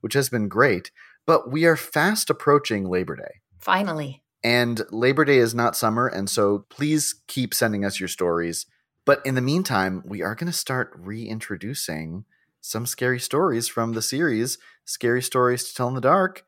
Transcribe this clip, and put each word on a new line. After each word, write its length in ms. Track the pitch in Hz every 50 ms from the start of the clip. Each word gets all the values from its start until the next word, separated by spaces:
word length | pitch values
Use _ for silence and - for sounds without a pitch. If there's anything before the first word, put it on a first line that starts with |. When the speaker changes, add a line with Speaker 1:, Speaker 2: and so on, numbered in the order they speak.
Speaker 1:
which 120 | - 113 -
has 140 | 139 135 127
been 220 | - 120 104 101
great, 420 | 92 107 127 139 104 90 - - _ _ - - _ _ _
but 240 | - 165 143 - 120
we 140 | 131 156 165
are 140 | 170 160 147
fast 520 | - - - 156 151 190 214 214 - -
approaching 600 | 147 - - 147 143 147 143 - 113 101 98 92
Labor 260 | 90 90 92 - 73
Day. 240 | - - - - _ _ _ _ -
Speaker 2:
Finally. 640 | - - 92 185 202 190 160 156 147 135 135 _ _ _ _ _ -
Speaker 1:
And 380 | 117 120 120 120 120 117 110 110 -
Labor 320 | - 110 120 131 139 135 156
Day 140 | 143 143 131
is 180 | 120 113 117
not 220 | 120 117 120 - -
summer, 300 | - 113 110 117 120 104
and 220 | - 95 98 98
so 360 | - - 104 101 101 101 - _
please 460 | - - 143 151 151 151 147 - - _ _ -
keep 260 | - 135 127 113 -
sending 320 | - 123 113 104 101 101
us 160 | 98 95 -
your 80 | 92 90
stories. 560 | - - 90 87 85 85 85 85 85 - - _ _ _ _ _ _ _ _
But 200 | - 143 - -
in 100 | 131 131
the 60 | 127
meantime, 600 | 123 135 147 180 185 - 131 98 95 95 95 90 -
we 160 | - 101 95
are 140 | 82 92 113
gonna 160 | - 170 175
start 400 | 165 - - - 135 127 120 - - -
reintroducing 1300 | 85 95 104 113 117 107 110 110 - - 104 82 92 107 139 - - - 80 78 80 80 82 95 107 _ _ _ _ _ _ _
some 260 | - - - 113 117
scary 340 | - - - 127 127 127 123
stories 500 | 123 - - 143 185 185 123 117 113 -
from 240 | - - 113 113 113
the 80 | 113
series, 560 | 110 - 131 139 170 160 120 110 117 127 - - _ - _ _ _
Scary 380 | - - - - 120 120 127
Stories 420 | 123 - - 131 123 123 123 123 - -
to 40 | -
Tell 140 | - 127 123
in 60 | 127
the 60 | 131
Dark 420 | 117 131 160 196 185 185 185 - _